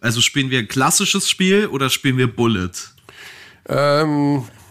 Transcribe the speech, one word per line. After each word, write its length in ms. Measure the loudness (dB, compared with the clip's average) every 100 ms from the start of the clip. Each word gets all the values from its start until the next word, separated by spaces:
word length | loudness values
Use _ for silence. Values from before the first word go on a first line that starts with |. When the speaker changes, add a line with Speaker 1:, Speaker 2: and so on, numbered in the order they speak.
Speaker 1:
Also 220 | -4 0
spielen 260 | 0 0 -2
wir 120 | -2
ein 80 | -2
klassisches 600 | 0 2 2 0 -2 -2
Spiel 380 | 0 2 2 2
oder 240 | -2 -2
spielen 260 | 0 0 2
wir 180 | 0
Bullet? 360 | 2 0 0 -2 -8 -16 _ _ -20 -20 -20 -20 -18 -4
Speaker 2:
Ähm, 800 | 0 2 2 2 0 0 0 -4 -14 -20